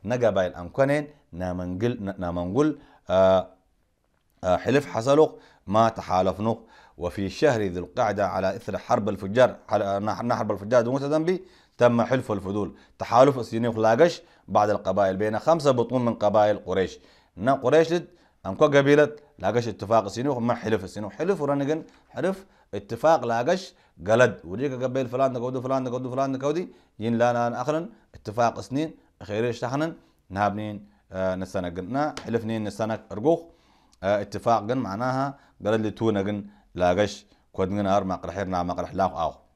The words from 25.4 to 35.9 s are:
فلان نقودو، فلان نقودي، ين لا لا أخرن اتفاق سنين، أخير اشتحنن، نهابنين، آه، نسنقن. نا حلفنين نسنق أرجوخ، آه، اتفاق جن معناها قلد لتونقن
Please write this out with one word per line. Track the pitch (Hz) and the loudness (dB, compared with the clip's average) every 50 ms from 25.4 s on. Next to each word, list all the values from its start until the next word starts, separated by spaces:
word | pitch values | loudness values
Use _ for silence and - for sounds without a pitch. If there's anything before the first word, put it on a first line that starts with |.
| 117 127 127 131 | -6 -4 -6 -6
فلان | 120 127 135 135 131 | -4 -2 -2 -2 -2
نقودو، | 127 120 127 127 127 | -4 -6 -6 -6 -6
فلان | 123 131 139 135 | -4 -4 -2 -2
نقودي، | 135 127 135 143 151 170 185 - - _ _ _ _ _ | -4 -4 -4 -4 -4 -4 -6 -8 -12 _ _ _ _ _
ين | 107 117 117 | -4 -2 2
لا | 117 117 123 120 | 2 2 2 2
لا | 120 120 120 120 113 | 2 0 -2 -2 -4
أخرن | 127 151 151 160 175 214 - _ _ _ _ | -4 -2 -2 -2 -4 -8 -14 _ _ _ _
اتفاق | - _ - 101 117 120 117 113 - | -16 _ -10 -2 0 0 0 0 -2
سنين، | - - 127 143 160 156 - _ _ _ _ _ | -12 -6 -4 -4 -4 -4 -8 _ _ _ _ _
أخير | - 101 104 107 117 123 | -12 -6 -4 -2 -2 -2
اشتحنن، | 113 - - 117 131 139 156 165 - - _ _ _ _ _ _ | -2 -4 -6 -4 -4 -2 -4 -4 -6 -10 _ _ _ _ _ _
نهابنين، | 92 95 104 104 101 104 107 107 104 101 - - _ _ _ _ | -2 0 0 0 0 -2 -8 -8 -10 -12 -16 -20 _ _ _ _
آه، | 95 95 95 92 92 | -6 -4 -2 -2 -2
نسنقن. | 92 92 92 - 98 87 87 85 92 90 90 120 | -4 -6 -6 -6 -6 -6 -6 -8 -8 -10 -6 -4
نا | 139 147 151 - - - | -4 -4 -4 -6 -8 -8
حلفنين | - 110 117 104 110 113 110 107 | -4 -4 -4 -2 -2 -6 -4 -6
نسنق | 104 98 - 113 110 113 104 - _ | -8 -6 -6 -4 -4 -4 -8 -8 _
أرجوخ، | 95 101 110 147 170 165 - - _ _ _ _ _ _ _ _ _ _ - | -12 -2 0 0 0 0 -2 -16 _ _ _ _ _ _ _ _ _ _ -2
آه، | 95 104 104 | 0 0 0
اتفاق | 101 101 - 101 - 120 117 110 101 | -2 -6 -8 -4 0 2 2 2 0
جن | 104 127 | -2 -4
معناها | 131 120 95 95 101 123 127 127 131 135 139 139 _ _ _ _ _ - | -4 -4 -6 -6 -4 -4 -4 -2 -2 -4 -4 -6 _ _ _ _ _ -2
قلد | 101 110 113 107 | 0 0 0 0
لتونقن | 107 | -2